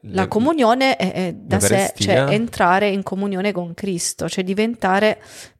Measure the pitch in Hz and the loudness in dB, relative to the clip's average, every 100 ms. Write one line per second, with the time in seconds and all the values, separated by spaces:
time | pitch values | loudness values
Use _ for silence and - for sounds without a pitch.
0 | 107 190 185 214 277 320 220 254 262 - | -6 -4 0 2 2 4 2 4 2 2
1 | 190 175 180 - - 196 - 196 - - | -2 -2 -4 -6 -2 0 2 2 0 -2
2 | 101 165 139 208 233 - 175 190 208 196 | 2 2 2 0 -2 2 2 4 2 0
3 | 185 190 202 185 208 175 170 170 196 170 | -4 -4 -2 -2 -2 -2 -6 -8 -6 -4
4 | - - 156 - 185 196 226 233 190 196 | -4 -6 -6 -4 -2 -2 -2 -2 0 2
5 | 214 - - - - | 2 0 -8 -20 -20